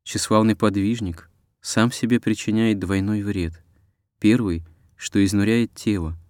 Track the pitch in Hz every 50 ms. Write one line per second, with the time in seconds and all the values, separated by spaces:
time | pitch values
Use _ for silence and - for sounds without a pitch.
0 | _ - - 107 - - 110 107 110 110 104 - 113 107 98 101 98 104 117 117
1 | 107 92 82 - - _ _ _ _ _ _ _ - - - 113 110 123 - -
2 | - 110 120 117 - 117 110 - - - 104 110 113 113 107 98 95 90 98 98
3 | 98 101 107 104 101 101 101 95 85 82 80 - _ _ _ _ _ _ _ _
4 | _ _ _ _ - 104 113 123 113 98 85 82 82 - _ _ _ _ _ _
5 | - - - 104 98 95 101 101 101 107 113 120 117 - _ - - 110 104 95
6 | 82 80 82 82 -